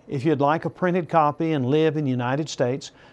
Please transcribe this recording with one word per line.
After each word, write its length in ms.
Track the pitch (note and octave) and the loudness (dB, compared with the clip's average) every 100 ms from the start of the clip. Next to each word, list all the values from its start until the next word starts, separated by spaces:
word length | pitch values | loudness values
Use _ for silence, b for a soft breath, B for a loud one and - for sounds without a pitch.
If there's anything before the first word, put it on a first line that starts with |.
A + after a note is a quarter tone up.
| - | -8
If 160 | C#3 C#3 | -4 0
you'd 160 | C#3+ | 2
like 240 | C#3+ D#3+ E3 | 2 0 -2
a 40 | |
printed 380 | - F3+ F3+ E3 | -4 -2 0 0
copy 460 | E3 D3 C#3+ E3 | 2 2 0 -2
and 120 | D3+ B2 | 0 2
live 300 | D3+ D#3+ D#3 | 2 2 0
in 80 | |
the 80 | C#3+ | -2
United 380 | B2+ B2 C3 C3 | -2 -2 -2 -4
States, 420 | - B2+ C#3 - - B | -2 -2 -2 -8 -20 B